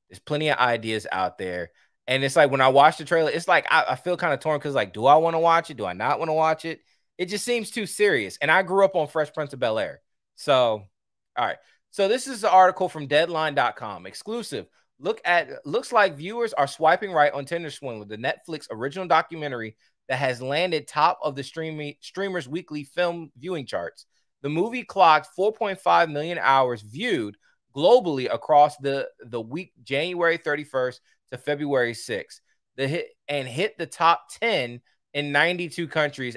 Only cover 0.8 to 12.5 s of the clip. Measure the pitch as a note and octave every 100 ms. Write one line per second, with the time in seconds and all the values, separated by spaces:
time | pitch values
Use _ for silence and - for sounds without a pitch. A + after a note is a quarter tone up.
0.8 | A2 A2 - F#2 - - F#2 F2+ E2+ _
1.8 | _ _ - C3 C3+ E3 D3 C3+ C3 C3+
2.8 | D3+ - D3+ E3 D#3 D#3+ E3+ E3 - D#3+
3.8 | - B2 F3+ F3 E3+ C#3 D#3 D3 D3 C3+
4.8 | G2+ G#2 B2+ D#3 E3 E3 E3 E3 E3 C3
5.8 | F#2+ F2+ A#2 B2+ D#3+ D#3 D#3+ D#3+ E3 D#3
6.8 | _ _ _ - F3+ G#3 B3 A#3+ G#3+ A#3+
7.8 | G3+ - G#3 C#3+ G2 - D3 F3 F3+ F#3+
8.8 | G3 F#3+ D3 D#3+ D3 - C#3+ C3+ B2 A2
9.8 | D2+ - _ _ _ - - C3 A#2+ G#2+
10.8 | G2+ _ _ _ _ - A2+ - _ _
11.8 | _ - G3 B3 C4+ A#3+ G3+